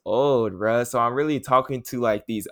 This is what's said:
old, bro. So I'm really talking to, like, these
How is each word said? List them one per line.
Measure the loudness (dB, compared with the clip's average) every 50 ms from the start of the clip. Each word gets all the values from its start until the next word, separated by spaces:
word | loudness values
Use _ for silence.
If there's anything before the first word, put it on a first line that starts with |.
| _
old, | -2 0 2 2 4 2 2 0 -2 -2 -2
bro. | 0 0 2 2 0
So | 0 0 0
I'm | 0 0 0
really | 0 0 0 -2 -2
talking | 0 2 2 2 2 0 -4 -8 -8
to, | -8 -4 -2
like, | 0 0 0 0 -2
these | -4 -6 -6 -6 -4